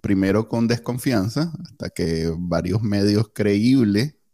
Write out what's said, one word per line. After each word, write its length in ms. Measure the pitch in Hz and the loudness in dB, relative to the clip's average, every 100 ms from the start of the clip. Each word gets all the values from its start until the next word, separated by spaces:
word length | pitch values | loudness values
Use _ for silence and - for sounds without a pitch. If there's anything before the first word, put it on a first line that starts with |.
primero 480 | 104 98 95 104 110 | -2 2 2 2 0
con 200 | 117 117 | 0 0
desconfianza, 840 | 117 - 123 139 117 95 123 170 151 | 0 -2 -4 -2 0 0 -2 -4 -6
hasta 260 | - - 90 | -14 -12 -10
que 420 | - 87 82 82 82 | -4 -2 -2 -2 -4
varios 440 | 87 85 85 104 | -2 -2 0 -2
medios 480 | 110 101 101 104 110 | 0 0 2 2 0
creíbles 800 | - 104 101 113 135 110 101 143 - _ | 0 0 2 4 4 4 2 0 -6 _